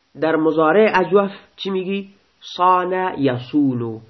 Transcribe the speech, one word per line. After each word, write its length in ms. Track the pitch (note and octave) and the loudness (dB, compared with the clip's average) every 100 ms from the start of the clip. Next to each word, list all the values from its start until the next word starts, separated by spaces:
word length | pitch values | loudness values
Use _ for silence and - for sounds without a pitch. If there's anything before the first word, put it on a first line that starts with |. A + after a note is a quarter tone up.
| _ C#3 | _ -6
در 160 | D#3 D#3+ | -2 0
مضارع 560 | D#3 D#3 D#3 F#3+ A3 | 0 2 2 4 4
اجوف 360 | F#3 E3+ G3 G3 - - - | 2 2 2 0 -6 -20 -12
چی 140 | G3 | -6
میگی؟ 400 | F#3+ F#3 G3 G3 _ _ _ - - | -6 -4 -6 -8 _ _ _ -12 0
صان 580 | F3+ F3+ F3+ F#3 F#3 D#3+ | 4 4 2 -2 -4 -2
یصون، 800 | C3+ B2 - D3+ C#3 B2 A#2 A2 | -2 -2 -2 0 0 -2 -6 -10